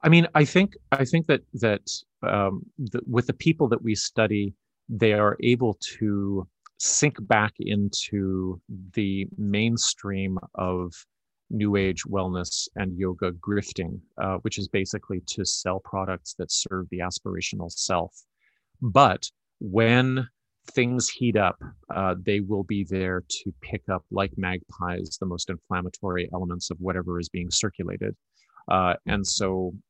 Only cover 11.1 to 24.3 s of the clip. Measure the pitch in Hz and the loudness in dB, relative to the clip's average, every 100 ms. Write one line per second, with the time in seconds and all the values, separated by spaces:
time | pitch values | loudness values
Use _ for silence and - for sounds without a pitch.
11.1 | _ _ _ _ 110 104 101 95 87 - | _ _ _ _ -2 2 2 2 0 -4
12.1 | 98 92 90 87 - - - 95 90 92 | -2 -2 -2 -4 -6 -8 -6 -6 -2 -4
13.1 | 87 95 87 - 101 95 - 87 98 - | -2 -4 -4 -4 -2 -4 -6 -8 -8 -14
14.1 | - 95 95 110 - 98 101 95 104 - | -6 -4 -2 -4 -6 -2 -2 -2 -6 -6
15.1 | 95 - - 95 - 95 92 - 101 95 | -8 -8 -6 -4 -2 -2 -4 -4 -4 -4
16.1 | 90 - - 90 - - 92 92 90 90 | -6 -8 -10 -4 -4 -2 -6 -6 -6 -6
17.1 | - - 90 90 101 87 - - 92 85 | -6 -8 -6 -6 -6 -8 -6 -2 0 -2
18.1 | - _ _ _ _ _ _ 123 98 139 | -8 _ _ _ _ _ _ 2 6 8
19.1 | 87 - _ _ _ 107 95 113 120 131 | 6 -4 _ _ _ -2 4 6 6 4
20.1 | 131 123 _ _ _ - - 120 123 - | 0 -4 _ _ _ -6 0 2 2 -2
21.1 | - 123 107 95 - - - _ - 95 | 0 0 4 2 0 -12 -18 _ -4 -2
22.1 | 90 92 104 98 104 95 104 90 95 92 | -2 -2 -2 0 -4 -2 -4 -2 -2 -2
23.1 | 90 85 - - 87 - 107 - 92 _ | -4 -4 -8 -8 -12 -10 -10 -4 -6 _
24.1 | 98 98 | -4 -4